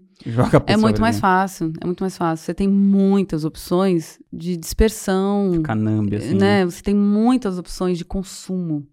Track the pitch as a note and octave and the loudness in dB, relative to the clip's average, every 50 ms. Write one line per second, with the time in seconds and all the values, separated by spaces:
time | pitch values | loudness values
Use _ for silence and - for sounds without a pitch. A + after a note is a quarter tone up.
0 | _ _ _ _ - - A#2 B2 G#2+ - - C#3 - - G3+ G#3+ A3 A3 G#3+ G#3+ | _ _ _ _ -10 -4 0 0 2 4 4 4 4 4 2 2 4 2 2 2
1 | A3 A#3 A3 G#3 - F#3+ F#3 F#3 G3 F#3 - - E3+ D#3+ D#3+ - - F3 F3+ - | 2 0 0 2 2 2 2 2 0 -2 -4 -6 -6 -6 -6 -6 -6 -6 -4 -4
2 | F#3+ F#3+ - - F3 E3 D#3+ E3 - - E3+ - G3 G3 G3 G3 G3 G3 G3 G3 | -4 -6 -4 -2 -2 -2 -2 -4 -6 -8 -4 -2 0 2 4 4 4 4 4 4
3 | G3 G3 G3 G3+ F#3 F#3+ E3+ D3+ D#3 D#3 - - - - F3+ F3+ G3 G3 F3+ E3 | 4 4 4 2 2 0 -4 -4 -4 -4 -6 -8 -6 -2 0 2 2 2 0 0
4 | D#3 - - _ - - - E3+ E3 F3+ F3+ E3 E3 - - - A3 A3 - - | -2 -6 -18 _ -20 -16 -14 -10 -6 -6 -6 -6 -8 -8 0 0 0 0 0 -4
5 | - G3+ F#3 F#3+ G3 G3+ G3+ G3+ G3+ F#3+ F3 E3 D#3 D3 A2 G#2+ G#2+ G#2+ G#2+ G#2+ | -4 -2 -2 0 0 0 0 0 0 0 0 0 -2 -2 -2 -2 0 0 0 0
6 | G#2 G2 G#2 G#2+ - - - F#3+ G3 G3+ G#3 G3 F#3 F3 F3 - - G3+ G3+ G3+ | 0 0 -2 -4 -4 -2 0 2 4 4 4 2 2 0 -4 -6 -4 0 0 2
7 | G3+ G3+ G#3 G#3+ A3+ B3 C4 B3 B3+ G3 F#3 F3+ E3+ - - - F#3 F3+ F3+ E3 | 2 2 2 2 2 2 2 0 -2 -4 -6 -6 -10 -10 -8 -4 -4 -4 -2 -4
8 | F3 - - G3 F3+ - - - - - F#3 F#3 F3 D#3+ D3+ D3 C#3 _ | -6 -8 -8 -8 -8 -8 -14 -16 -10 -8 -6 -6 -4 -4 -4 -6 -6 _